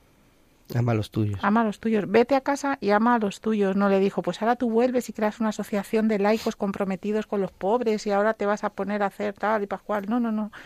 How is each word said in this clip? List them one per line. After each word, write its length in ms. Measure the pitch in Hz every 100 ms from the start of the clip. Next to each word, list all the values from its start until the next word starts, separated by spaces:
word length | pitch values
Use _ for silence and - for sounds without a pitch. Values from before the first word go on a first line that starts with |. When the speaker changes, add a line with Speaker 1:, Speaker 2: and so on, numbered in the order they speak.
| _ _ _ _ _ _ -
Speaker 1:
Ama 180 | 120 120
a 20 |
los 160 | 110 104
tuyos. 280 | 113 107 98
Speaker 2:
Ama 200 | 202 208
a 20 |
los 160 | 226 -
tuyos. 300 | 226 214 170
Vete 260 | 220 240
a 60 | 269
casa 360 | 285 285 277 277
y 100 | 202
ama 240 | 208 233
a 40 | 240
los 220 | 202 -
tuyos. 340 | 220 214 196
No 140 | 196 202
le 100 | 196
dijo, 220 | 196 190
"Pues 200 | 175 -
ahora 140 | 220
tú 140 | 247 240
vuelves 400 | 220 254 247 226
y 40 |
creas 260 | - 214 -
una 100 | 220
asociación 580 | 214 202 202 - 220 220
de 120 | 208
laicos 360 | 202 220 233
comprometidos 720 | - 202 196 196 185 202 214 208
con 140 | 208
los 100 | 185
pobres 540 | - 185 247 226 214 208
y 40 |
ahora 220 | 202 214
te 120 | 220
vas 180 | 202 208
a 60 | 202
poner 340 | - 196 208
a 40 | 196
hacer 260 | - 208
tal 300 | - 202 220
y 40 | 202
pascual". 380 | 190 - 208 196
No, 120 | 240
no, 120 | 233
no. 200 | 214 214 -